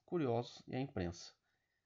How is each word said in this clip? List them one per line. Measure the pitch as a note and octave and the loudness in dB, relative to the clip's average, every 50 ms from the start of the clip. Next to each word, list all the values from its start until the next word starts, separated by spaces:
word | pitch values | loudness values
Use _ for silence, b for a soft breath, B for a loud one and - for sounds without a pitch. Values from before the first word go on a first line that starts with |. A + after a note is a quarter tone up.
| _ | _
curiosos | - - F3 D3+ B2+ A#2 A#2 A#2+ - - - - - | -2 0 2 4 4 4 2 2 0 -6 -14 -10 -4
e | - | -2
a | B2+ | -2
imprensa. | C3+ C#3 - G#2+ F2+ E2+ F2 - - - - _ _ _ _ _ _ _ _ _ _ | -2 -2 -2 -2 -2 -2 -2 -4 -10 -14 -18 _ _ _ _ _ _ _ _ _ _